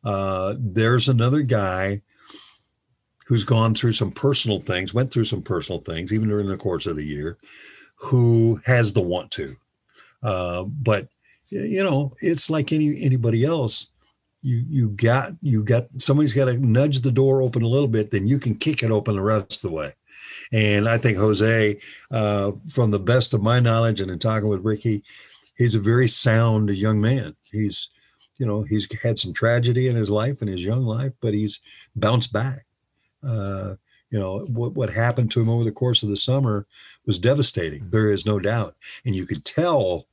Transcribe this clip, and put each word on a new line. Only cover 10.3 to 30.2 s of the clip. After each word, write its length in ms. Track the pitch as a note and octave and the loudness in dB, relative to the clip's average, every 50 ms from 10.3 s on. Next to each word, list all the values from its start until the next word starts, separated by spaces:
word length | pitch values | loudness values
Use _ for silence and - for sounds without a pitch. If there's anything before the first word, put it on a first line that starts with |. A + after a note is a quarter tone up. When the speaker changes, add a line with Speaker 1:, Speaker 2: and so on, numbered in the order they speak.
| G2 F#2 F2+ F2 F2 F2+ F#2+ | -2 -2 -4 -4 -4 -6 -6
Speaker 1:
but, 440 | G2 C3 D3 B2 A2+ G#2+ G2 - - _ _ _ _ _ _ _ _ | -8 -8 -4 0 0 0 0 -2 -8 _ _ _ _ _ _ _ _
y-, 80 | - G3+ | -8 -6
you 240 | G3+ A3 G#3+ F#3+ G3 | -4 -4 -2 0 0
know, 280 | F#3+ D3 C3+ D3 C#3 - _ | 0 0 0 -2 -4 -6 _
it's 300 | - F3+ E3+ - - - | -2 -2 0 2 0 0
like 240 | D#3+ D#3 C3+ - D#3+ | 0 0 0 0 0
any, 280 | D#3 D3+ D3 D3 - | 0 2 0 0 0
anybody 440 | - C#3 B2+ B2+ A#2 A2+ A2+ A2+ B2 | 0 0 0 2 2 2 2 2 2
else. 420 | D3+ E3 D#3+ C3 G#2+ - - - _ _ _ _ _ _ _ _ _ _ _ | 2 0 0 -2 -2 -2 -4 -6 _ _ _ _ _ _ _ _ _ _ _
You, 240 | - C3+ B2 A#2 B2 D#3+ | -4 -2 -2 -2 -2 -2
you 220 | D#3 C3+ A#2+ G#2+ | 0 0 0 0
got, 420 | G#2 G2 A#2 A#2 A#2+ C3 C3 - D#3+ - | 0 0 2 2 2 2 0 -4 -10 -6
you 220 | - D3 B2 G#2+ G#2 | -2 0 0 0 2
got, 240 | G#2+ A#2+ A#2+ B2 - - C3 | 2 2 0 0 -2 -6 -2
somebody's 340 | - - C#3 D3 D3+ C#3+ G#2+ | 0 2 4 4 2 2 2
gotta 240 | C3+ C3+ B2+ B2 A#2+ | 2 2 2 0 0
nudge 440 | C3+ A#2+ A2 B2 C#3 D3+ C#3+ C3 | 2 2 4 4 2 2 0 0
the 100 | A#2+ C3+ A#2+ | 0 0 2
door 280 | B2+ C3+ C3+ C3+ C3+ | 4 4 4 4 4
open 200 | C3 B2 A#2 A#2+ | 2 0 0 0
a 60 | A2+ A2+ | 0 2
little 200 | B2 C#3 D3 C3 | 2 2 2 2
bit, 240 | A2 A2 G#2+ G#2 | 0 0 -2 0
then 160 | - G2+ F#2+ G#2 | -2 -2 0 2
you 120 | C3+ C#3 | 0 0
can 160 | - A#2 G#2 | 0 -2 -4
kick 280 | - - D#3 D3+ - - | -2 -2 -2 -2 0 0
it 80 | A2 | 0
open 240 | A2+ G#2+ - A#2 G#2+ | 0 0 0 -2 -4
the 60 | G2 | -2
rest 420 | F#2+ G#2 A2 G#2+ G2+ _ - - - | 0 0 0 -2 -2 _ -8 -8 -6
of 60 | F#2+ | -6
the 60 | E2 | -6
way. 180 | D#2+ D2+ C#2 - _ _ _ - - - - - - - - | -6 -8 -10 -12 _ _ _ -20 -20 -20 -20 -20 -20 -12 -4
And 380 | - A2 G#2+ G#2 G#2 G2+ G#2 A2+ | 0 0 2 4 2 2 2 2
I 80 | A#2 A#2 | 0 2
think 200 | A#2 A#2+ G#2+ F2+ | 2 2 2 2
Jose, 640 | G2+ G#2+ G#2+ F#2 G#2 A2 A#2 A2+ G#2+ G#2 G#2 - - - - - - _ | 2 2 2 2 2 2 4 4 2 2 0 -4 -10 -20 -20 -20 -14 _
uh, 420 | C3 A2+ G#2+ G#2 G#2 G2+ G2 G2+ G2+ - - D#3+ | -4 -2 0 0 0 0 0 -2 -4 -6 -12 -6
from 220 | - - A#2+ G#2+ | 0 0 2 2
the 80 | G#2 G2+ | 2 0
best 340 | F#2+ F2+ A#2+ C3 B2 - - | 0 2 2 2 2 2 0
of 80 | A2 | 0
my 200 | G2+ A2 A#2+ B2 | 2 2 2 4
knowledge 400 | B2 A#2 A2+ A2+ A#2 A2+ G#2+ F#2+ | 4 4 4 2 2 0 0 -2
and 100 | F#2+ F#2+ | -4 -6
in 80 | F#2 E2 | -6 -2
talking 300 | - A2 A2 A2 G#2 G#2+ | -2 0 0 0 0 0
with 160 | G2+ F#2+ F#2 | -2 0 0
Ricky, 380 | A2 G#2+ G#2+ - A2+ G#2+ G#2 - _ - - - - - - _ _ _ - | -2 -2 -2 -2 -2 -2 -2 -4 _ -20 -20 -20 -20 -20 -20 _ _ _ 0
he's 180 | B2 A#2+ G#2 | 2 2 2
a 40 | A2+ | 2
very 280 | G2 G#2 A#2 B2 B2+ A#2+ | 2 2 4 4 4 4
sound 600 | - - - B2 A2 A2+ A#2 A#2 A2 G#2+ G#2+ G2+ | 4 4 4 4 4 4 4 4 4 2 2 0
young 280 | G2+ F#2+ G2+ A2 A2 G#2+ | 0 0 0 2 2 2
man. 360 | G#2 A2+ C3 C3+ G#2+ D#2 D#2 _ _ _ | 2 2 2 0 -2 -6 -12 _ _ _
He's, 380 | - G#2 G#2+ G2+ G2 - - - _ _ _ _ _ _ _ _ _ _ | -4 -4 -2 -2 -2 -4 -8 -8 _ _ _ _ _ _ _ _ _ _
you 80 | C3+ | -4
know, 180 | A2+ G#2 G#2+ G#2+ | -2 -2 -2 -2
he's 240 | - G#2+ G#2+ G2+ - - A2+ | -2 -2 -2 -2 -4 -10 -4
had 160 | - A#2+ A2 G#2+ | -2 -2 -2 0
some 140 | - F#2 | -2 -4
tragedy 560 | E2+ - - A2+ A#2+ B2 A#2+ A#2+ A#2+ B2+ B2+ B2+ | -2 0 2 2 2 2 2 2 2 2 2 2
in 80 | A#2+ | 2
his 140 | A#2 A2 G2 | 0 0 0
life, 320 | G2+ G#2+ | 0 0